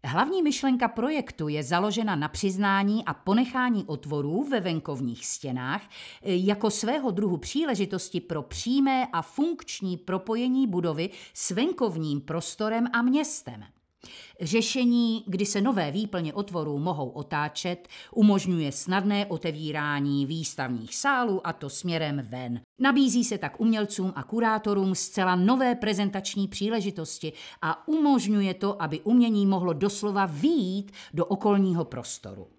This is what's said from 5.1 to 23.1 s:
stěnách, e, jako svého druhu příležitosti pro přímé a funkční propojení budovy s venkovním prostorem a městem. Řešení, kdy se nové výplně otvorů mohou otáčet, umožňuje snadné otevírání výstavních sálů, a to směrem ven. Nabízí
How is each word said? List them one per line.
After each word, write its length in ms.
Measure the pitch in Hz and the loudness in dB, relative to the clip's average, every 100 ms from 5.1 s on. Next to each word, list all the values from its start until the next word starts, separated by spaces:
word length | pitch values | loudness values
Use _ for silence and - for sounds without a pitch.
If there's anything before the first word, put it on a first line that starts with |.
| 117 - | -6 -8
stěnách, 560 | - 139 127 127 185 - - - - | -8 -6 -6 -4 -6 -8 -18 -18 -12
e, 120 | - 180 | -2 2
jako 340 | 190 202 214 | 2 2 2
svého 420 | 202 214 294 262 | 2 0 0 0
druhu 260 | 185 202 175 | 0 0 0
příležitosti 840 | - 285 320 214 196 185 - 175 | -2 -2 0 0 0 -2 -4 -6
pro 200 | - 160 | -4 -6
přímé 680 | - - 233 269 269 262 254 | -6 -8 0 2 4 2 0
a 80 | 170 | -4
funkční 760 | 160 - 311 330 - - 190 180 | -6 -2 -2 -2 -8 -6 -4 -6
propojení 680 | - 185 190 220 254 254 262 | -4 -4 -2 0 2 2 2
budovy 420 | 180 170 151 180 - - | 2 0 -2 -4 -6 -14
s 180 | - - | -4 -2
venkovním 680 | 185 302 - 233 165 156 143 | 0 0 2 0 0 -2 -2
prostorem 680 | 143 160 165 - 214 226 240 | -2 -4 -4 -4 -2 0 0
a 80 | 240 | 2
městem. 600 | 240 277 302 - - 113 104 _ _ _ - - - - | 2 2 0 -6 -10 -14 -18 _ _ _ -20 -20 -20 -8
Řešení, 840 | 165 220 226 262 247 240 233 226 214 | 0 0 2 2 4 4 2 0 -4
kdy 180 | 185 202 | -2 0
se 160 | 202 | 2
nové 300 | 214 208 151 | 2 2 0
výplně 420 | 156 214 185 160 | -2 -2 -2 -4
otvorů 460 | 202 202 175 151 143 | -4 -4 -4 -4 -2
mohou 300 | 160 156 131 | -2 -2 -4
otáčet, 800 | 139 143 151 151 - 180 175 - - - | -8 -6 -4 -2 -4 -6 -6 -10 -20 -6
umožňuje 580 | - 208 196 - 175 147 | 4 6 6 2 0 -2
snadné 540 | 135 - 190 202 202 202 | -4 -2 0 2 0 -2
otevírání 1000 | 170 165 151 156 151 147 143 143 139 139 | -4 -4 -6 -6 -4 -2 0 2 0 0
výstavních 680 | 165 156 - 131 123 113 - | -2 -4 -4 -4 -4 -6 -4
sálů, 520 | 269 269 240 190 175 | 0 0 0 -2 -4
a 60 | |
to 160 | 160 143 | -8 -8
směrem 560 | - 180 165 156 143 117 | -6 -2 -2 -2 -4 -6
ven. 320 | 123 127 120 - _ | -8 -6 -8 -8 _
Nabízí 440 | 269 262 262 | 2 4 4